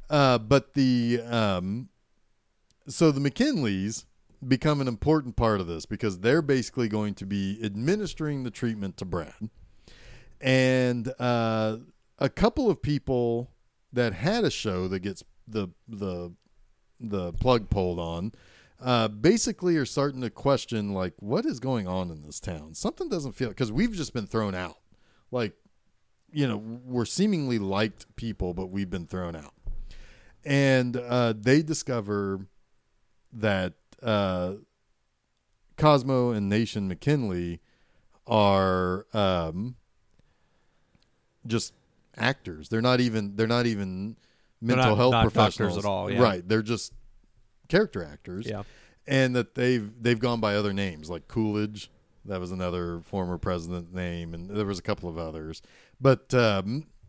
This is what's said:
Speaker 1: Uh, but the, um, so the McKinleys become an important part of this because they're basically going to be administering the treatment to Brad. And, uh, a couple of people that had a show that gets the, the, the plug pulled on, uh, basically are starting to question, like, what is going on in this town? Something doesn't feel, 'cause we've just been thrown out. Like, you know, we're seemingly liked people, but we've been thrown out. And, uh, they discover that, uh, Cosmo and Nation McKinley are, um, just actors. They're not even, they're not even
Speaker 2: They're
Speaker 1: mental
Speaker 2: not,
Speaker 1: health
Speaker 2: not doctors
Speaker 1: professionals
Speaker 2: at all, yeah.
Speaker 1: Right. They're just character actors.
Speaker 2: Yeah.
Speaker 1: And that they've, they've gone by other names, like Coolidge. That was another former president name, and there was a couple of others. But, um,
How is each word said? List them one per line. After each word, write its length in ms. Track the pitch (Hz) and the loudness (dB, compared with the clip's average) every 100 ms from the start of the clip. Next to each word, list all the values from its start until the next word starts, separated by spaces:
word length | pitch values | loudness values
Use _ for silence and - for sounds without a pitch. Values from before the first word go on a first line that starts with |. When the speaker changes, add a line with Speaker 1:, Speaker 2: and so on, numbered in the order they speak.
| - | 0
Speaker 1:
Uh, 280 | 147 135 120 | 4 4 4
but 360 | 110 139 - | 4 2 2
the, 460 | 143 131 123 117 117 | 2 4 4 2 0
um, 680 | 117 117 104 92 92 110 - _ _ _ _ _ _ _ _ _ - | 0 0 2 0 -2 -6 -10 _ _ _ _ _ _ _ _ _ -12
so 240 | - 165 | 4 4
the 80 | 139 | 4
McKinleys 840 | 143 - 285 220 113 95 101 - - _ _ _ 127 | 0 2 2 2 0 0 -2 -6 -12 _ _ _ -2
become 320 | 127 156 147 | 0 2 0
an 80 | 131 | -2
important 480 | 113 143 156 127 - | -2 2 2 0 0
part 240 | 113 104 | 2 2
of 80 | 87 | -2
this 180 | 82 - | -6 -8
because 340 | 104 110 90 | -4 -4 0
they're 220 | 110 160 | 2 2
basically 460 | 143 135 110 - 113 | 2 0 0 -2 -2
going 260 | 107 107 98 | 0 -2 -6
to 100 | 98 | -4
be 340 | 101 98 104 | -2 -2 -4
administering 840 | 107 101 135 214 180 - 151 139 | -6 -2 -2 -2 -4 -6 -6 -4
the 80 | 127 | -8
treatment 440 | - 117 107 98 - | -4 -4 -4 -8 -8
to 60 | 95 | -6
Brad. 440 | 87 76 - 110 - - - - - - - - - | -6 -8 -10 -14 -14 -20 -20 -20 -20 -20 -20 -20 -6
And, 720 | 135 131 127 131 127 120 117 - | 2 4 4 4 2 0 -4 -2
uh, 600 | 123 120 113 110 110 110 - _ _ _ | 0 2 2 0 0 -2 -10 _ _ _
a 100 | 135 | -4
couple 400 | - 214 302 240 | 2 2 2 0
of 120 | 165 | 0
people 680 | - 147 - 127 120 117 123 _ _ _ _ | -2 -2 0 0 0 -2 -6 _ _ _ _
that 220 | 123 120 | 0 0
had 320 | 85 156 240 170 | 0 0 2 0
a 40 | |
show 360 | - 110 90 92 | 0 -2 -2 -2
that 120 | 95 | -2
gets 220 | 98 95 - _ - | -4 -8 -14 _ -8
the, 220 | 107 92 - - | -6 -6 -10 -18
the, 420 | 104 98 87 87 87 _ _ _ _ _ _ | -8 -6 -6 -8 -14 _ _ _ _ _ _
the 320 | 113 101 87 | -6 -4 -4
plug 360 | 80 127 120 98 | 0 4 4 4
pulled 300 | 101 90 85 | 0 2 -2
on, 320 | 82 85 104 - - - _ _ | -4 -4 -6 -8 -20 -20 _ _
uh, 300 | 127 120 113 | 0 2 2
basically 680 | 104 147 226 254 - 180 165 | 2 4 4 0 -2 0 0
are 100 | 127 | 0
starting 360 | 143 143 127 | 0 -2 -2
to 80 | 120 | -8
question, 640 | - 139 135 - 113 101 | -2 2 2 0 -4 -2
like, 220 | 95 90 - | -4 -4 -6
what 280 | 101 165 294 | -4 -2 -2
is 140 | 120 | -4
going 260 | 135 120 92 | -4 -2 -2
on 240 | 92 90 | -4 -4
in 100 | 78 | -8
this 180 | 76 - | -14 -10
town? 360 | - 80 78 80 | -8 -8 -12 -6
Something 340 | - - 339 | -6 -6 -6
doesn't 240 | 185 135 | -4 -6
feel, 200 | - 123 | -4 -6
'cause 200 | 98 117 | -2 -2
we've 200 | 120 233 | 0 0
just 200 | 190 147 | -2 -6
been 140 | 123 98 | -6 -2
thrown 280 | 113 104 92 | -2 -2 -2
out. 220 | 90 - _ _ _ _ _ | -6 -10 _ _ _ _ _
Like, 220 | 123 110 - _ _ _ _ _ _ _ | -4 -4 -6 _ _ _ _ _ _ _
you 160 | 147 135 | -2 0
know, 80 | 104 | -2
we're 460 | 110 120 127 123 110 | -6 -12 -4 -2 -2
seemingly 540 | - 214 175 135 117 | 0 2 2 0 0
liked 560 | 98 98 110 - - - | 0 0 0 -4 -16 -10
people, 380 | 117 101 92 | -8 -4 -4
but 140 | 87 92 | -4 -6
we've 220 | 98 95 | -4 -4
been 160 | 90 80 | -6 -6
thrown 280 | 92 87 82 | -6 -6 -8
out. 180 | 76 - - - - - - - - - 143 | -14 -12 -8 -6 -8 -14 -18 -20 -20 -14 0
And, 500 | 139 135 131 123 123 | 4 6 4 4 -2
uh, 380 | 123 123 120 110 | 0 2 2 2
they 240 | 110 147 | 4 4
discover 840 | 156 156 - 120 101 101 98 95 101 _ _ _ _ _ _ _ _ | 4 -4 -2 -4 -2 -2 0 -4 -6 _ _ _ _ _ _ _ _
that, 400 | 117 107 95 90 - _ - | -2 0 2 0 -6 _ -6
uh, 540 | 120 104 95 90 90 101 - _ _ _ _ _ _ _ _ _ _ - | 0 2 2 0 -2 -6 -14 _ _ _ _ _ _ _ _ _ _ 2
Cosmo 540 | 151 143 131 131 123 | 6 6 4 2 2
and 160 | 110 98 | 0 2
Nation 380 | 107 113 107 95 | 2 0 -2 -4
McKinley 720 | 85 143 147 110 90 87 82 _ _ _ _ _ _ - | -2 0 0 0 -2 -4 -6 _ _ _ _ _ _ 0
are, 800 | 110 101 98 95 92 90 92 - | 4 6 6 4 2 0 -2 -4
um, 640 | 110 98 90 80 87 120 - _ _ _ _ _ _ _ _ _ _ _ _ _ _ _ _ 117 | 0 2 2 -2 -4 -8 -10 _ _ _ _ _ _ _ _ _ _ _ _ _ _ _ _ -4
just 280 | 113 - - _ _ _ - | -2 -2 -10 _ _ _ -2
actors. 520 | 117 139 95 78 80 | -2 -2 -8 -12 -4
They're 120 | 110 | 0
not 180 | 123 123 | 4 4
even, 360 | 123 110 101 101 | 2 0 -2 0
they're 120 | 113 | 2
not 180 | 120 120 | 2 2
even 500 | 104 95 92 104 113 _ _ _ _ | 0 -4 -6 -8 -10 _ _ _ _
Speaker 2:
They're 140 | 113 127 | 0 4
Speaker 1:
mental 160 | 123 107 | 4 6
Speaker 2:
not, 20 | |
Speaker 1:
health 140 | 123 | 4
Speaker 2:
not 120 | 120 | 4
doctors 100 | 113 | 4
Speaker 1:
professionals 440 | 117 107 - 101 87 | 4 2 2 -2 0
Speaker 2:
at 80 | 101 | -2
all, 260 | 95 95 | -2 -2
yeah. 100 | 98 | 4
Speaker 1:
Right. 260 | 117 92 90 | 4 2 0
They're 140 | 110 | 0
just 300 | 107 110 - - - - _ _ _ _ - | 2 -4 -6 -14 -20 -20 _ _ _ _ 0
character 360 | 180 214 95 | 2 2 -4
actors. 440 | 78 73 - 92 117 | -8 -12 -12 -8 -6
Speaker 2:
Yeah. 160 | 101 - - - _ - | -8 -10 -18 -20 _ 0
Speaker 1:
And 300 | 135 131 123 | 2 4 2
that 200 | 113 - | -2 0
they've, 340 | 123 123 104 117 | 2 2 -2 -2
they've 180 | 117 113 | 2 2
gone 220 | 123 117 | 2 2
by 140 | 107 104 | 2 2
other 180 | 104 | 2
names, 360 | 98 98 76 78 | 0 -2 -4 -10
like 180 | 85 - | -10 -6
Coolidge. 640 | 117 107 104 107 104 - _ _ _ 101 | -2 0 0 -2 -6 -16 _ _ _ -8
That 160 | 92 | -6
was 100 | 90 | -4
another 480 | 92 90 87 85 85 | -4 -2 -2 -4 -8
former 360 | - 98 90 87 | -6 -4 -4 -4
president 560 | 92 90 82 87 85 | -4 -4 -4 -8 -8
name, 400 | 92 90 85 85 | -6 -6 -6 -8
and 160 | 82 92 | -10 -6
there 160 | 104 101 | -4 -2
was 140 | 90 | -4
a 20 | |
couple 260 | - 101 87 | -4 -4 -6
of 100 | 80 | -6
others. 440 | 80 80 78 80 - - _ _ | -8 -8 -10 -12 -18 -20 _ _
But, 320 | 135 123 - | 4 4 2
um, 540 | 127 113 98 95 139 - - | 2 4 2 -2 -6 -8 -20